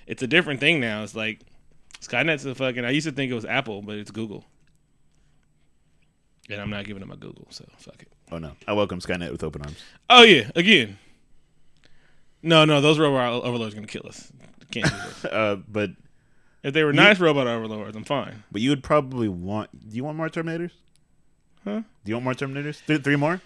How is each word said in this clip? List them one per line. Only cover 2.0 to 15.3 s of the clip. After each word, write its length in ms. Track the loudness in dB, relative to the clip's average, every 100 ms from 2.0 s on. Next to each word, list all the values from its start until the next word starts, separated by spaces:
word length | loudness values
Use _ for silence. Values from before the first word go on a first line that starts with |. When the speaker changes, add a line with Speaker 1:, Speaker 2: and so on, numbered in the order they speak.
Speaker 1:
Skynet's 440 | -6 -2 0 0
a 100 | -4 -4
fucking, 280 | -4 -2
I 60 | -2
used 160 | -2 -2
to 60 |
think 180 | -4 -4
it 40 | -6
was 80 |
Apple, 360 | -4 -4 -4 -8
but 140 | -10 -12
it's 140 | -10
Google. 340 | -10 -10 -12 -18 _ _ _ _ _ _ _ _ _ _ _ _ _ _ _ _ _ _ _ -14
And 120 | -10
I'm 100 | -8
not 140 | -8
giving 180 | -10 -14
up 60 | -16
my 80 | -16
Google, 320 | -18 -20 -20
so 140 | -20 -20 _
fuck 240 | -20 -20
it. 60 | -20 _ -16
Speaker 2:
Oh, 80 | -14
no. 140 | -12 -12 -4
I 40 |
welcome 280 | 0 0 -2
Skynet 320 | -6 -6 -6
with 100 | -6
open 200 | -8 -8
arms. 160 | -12 -16 -20 -8 6
Speaker 1:
Oh, 140 | 10
yeah. 260 | 10 8 4
Again. 420 | 0 4 4 2 -8 _ _ _ -20 _ _ -20 -20 -20 -20 _ -20 -20 _
No, 240 | 4 6
no, 160 | 6 6
those 200 | 4 4
robot 420 | 4 2 0 -2
overlords 300 | -2 -4 -6
are 40 | -10
gonna 100 | -12
kill 180 | -12 -14
us. 240 | -18 -20 -20 -20 -20 -12
Can't 160 | -4 -4
do 60 | -4
this. 280 | -10 -10
Speaker 2:
<laughs> 80 | -6